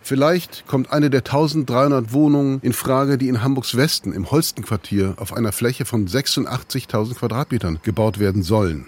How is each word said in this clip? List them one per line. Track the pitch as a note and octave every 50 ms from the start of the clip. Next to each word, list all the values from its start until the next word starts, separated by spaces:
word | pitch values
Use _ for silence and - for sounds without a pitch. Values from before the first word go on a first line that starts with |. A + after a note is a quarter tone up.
Vielleicht | _ - C3+ C3+ C#3 D#3 F3+ F3+ E3+ - - - -
kommt | - - C3+ B2+ -
eine | - D3+ D3 D3
der | C3 C3 -
tausenddreihundert | - C3+ C#3+ D#3+ D3+ D3 D#3 C#3+ B2 B2 B2 C#3 D3 C#3+ C3 A#2 A2 A#2+
Wohnungen | C#3+ D3+ D3 C#3+ C#3+ C#3 C#3 C3+ C3+
in | - D3+ -
Frage, | - - C3 C3 C3 C#3 C#3 C#3+
die | B2+ C3+
in | B2+ C3 A2+ A2
Hamburgs | C3+ C#3 C3 A#2+ - -
Westen | A#2+ C3+ E3 - - - G2 -
im | - F#2 -
Holstenquartier | C3+ D#3 E3 - - - A2 - A2+ G2 - - G#2 G2+ F#2+ F#2+ F#2
auf | - - - -
einer | - A#2 G#2+
Fläche | G2 - A#2 A#2+ B2+ - B2+
von | - - A2+ G#2
sechsundachtzigtausend | F2+ F2+ C3 C#3 - - C#3 A#2 - A#2+ B2 - _ - C3+ - - - A2 G#2+ A2+ B2 -
Quadratmetern | - A#2 A2 A#2+ D3+ - C3+ A2+ - F2 D#2+ D#2+ -
gebaut | - - - G#2+ A2 G#2
werden | G2+ G#2 G2 F#2 G#2
sollen. | F#2+ D#2+ G#2+ A2 G#2 F2+ D#2+ C#2+ C2